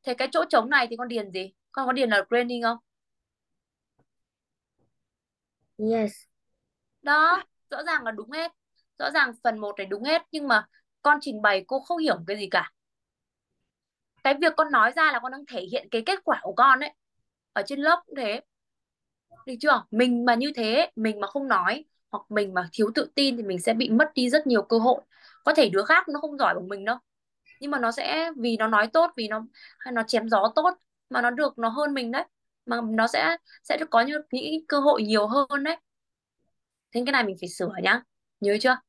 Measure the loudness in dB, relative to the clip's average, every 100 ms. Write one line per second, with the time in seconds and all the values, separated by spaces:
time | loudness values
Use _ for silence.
0 | -6 -4 0 0 2 2 4 2 0 -4
1 | -6 -6 -6 -10 -12 _ _ -4 -2 0
2 | 2 2 2 -2 0 -2 -2 -4 _ _
3 | _ _ _ _ _ _ _ _ _ _
4 | _ _ _ _ _ _ _ _ _ _
5 | _ _ _ _ _ _ _ -6 -2 -2
6 | -2 -6 _ _ _ _ _ _ _ _
7 | 0 2 4 2 -2 _ _ -10 -4 -4
8 | -4 -10 -10 -8 -8 _ _ _ _ _
9 | -2 0 0 0 -2 -2 -8 -8 -8 -6
10 | -2 -2 -2 -8 0 0 0 _ _ _
11 | 2 2 0 0 2 0 -2 -6 -4 -2
12 | 0 -2 -4 -8 0 -2 -2 _ _ _
13 | _ _ _ _ _ _ _ _ _ _
14 | _ _ 0 2 2 2 2 4 2 2
15 | 0 0 -6 -14 -12 -12 -6 -8 -4 -4
16 | -2 -2 -2 -2 -2 2 4 4 0 _
17 | _ _ _ _ _ -6 -6 -2 0 0
18 | _ -8 -6 -6 _ _ _ _ _ _
19 | _ _ _ -20 -14 -2 2 2 0 0
20 | 2 2 2 2 0 -2 0 0 0 -2
21 | -4 -2 -6 -6 0 2 2 -2 -8 _
22 | _ -14 -4 -4 -2 -4 -4 0 0 0
23 | -4 0 0 0 -4 -2 -2 0 2 2
24 | 2 2 2 2 2 0 2 2 2 0
25 | _ _ -20 _ 2 4 4 2 4 2
26 | 2 -6 -6 0 0 0 -6 -8 -6 -6
27 | _ _ _ _ _ _ -6 -2 -2 -2
28 | -4 -4 -4 -4 -4 0 2 2 2 2
29 | 2 -2 -6 -8 -10 _ -20 _ -6 -4
30 | 0 -2 2 2 4 2 0 -2 _ _
31 | _ 0 0 0 -4 -2 -4 -2 -4 -2
32 | -4 -6 -8 _ _ _ -6 -4 -2 0
33 | 2 2 0 -2 _ -20 -4 -4 2 2
34 | 2 -2 -6 -6 -4 -6 -2 2 4 4
35 | 2 2 2 0 0 -2 -4 -6 _ _
36 | _ _ _ _ _ _ _ _ _ -6
37 | 0 0 0 -6 -12 -6 -6 -2 0 0
38 | _ _ _ _ -2 2 2 0